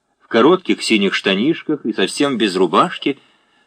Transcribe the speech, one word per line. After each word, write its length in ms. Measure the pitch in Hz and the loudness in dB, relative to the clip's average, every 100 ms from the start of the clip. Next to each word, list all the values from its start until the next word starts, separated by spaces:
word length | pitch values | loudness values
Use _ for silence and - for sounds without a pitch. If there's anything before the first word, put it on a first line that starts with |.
| _ _ | _ _
в 60 | _ | _
коротких 540 | 117 131 180 - 98 | 2 4 4 0 -4
синих 320 | - 110 98 | 0 0 2
штанишках 720 | - 104 98 135 - - 147 - | -2 -2 0 0 -2 -4 -6 -4
и 60 | |
совсем 460 | - 92 - 143 120 | -2 -4 -2 -2 0
без 180 | 110 90 | -2 0
рубашки, 640 | 90 98 226 - 147 131 _ _ _ _ | 0 2 0 -2 -6 -8 _ _ _ _